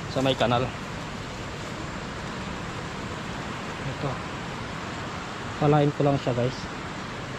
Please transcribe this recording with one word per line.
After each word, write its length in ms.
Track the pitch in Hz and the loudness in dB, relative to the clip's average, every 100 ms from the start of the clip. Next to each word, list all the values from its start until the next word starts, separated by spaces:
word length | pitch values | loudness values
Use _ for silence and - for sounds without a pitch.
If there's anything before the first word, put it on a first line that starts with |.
| - | -2
sa 80 | 139 | 2
may 160 | 135 131 | 4 6
kanal. 240 | 117 120 127 - - - - - - - - - - - - - - - - - - - - - - - - - - - - - - - | 6 6 2 -2 -6 -6 -6 -6 -6 -6 -6 -6 -6 -6 -4 -6 -6 -6 -6 -4 -4 -4 -4 -6 -6 -6 -4 -4 -4 -4 -4 -4 -4 -4
Ito, 280 | 139 127 143 120 - - - - - - - - - - - - - - | -4 -2 -2 -2 -4 -4 -6 -6 -6 -6 -4 -4 -4 -6 -6 -6 -6 4
palahin 320 | 147 147 147 | 8 8 8
ko 160 | 143 143 | 6 4
lang 80 | 139 | 4
siya 160 | 135 123 | 4 2
guys, 160 | 123 - - - - - - - - | 2 0 -6 -6 -6 -6 -6 -6 -6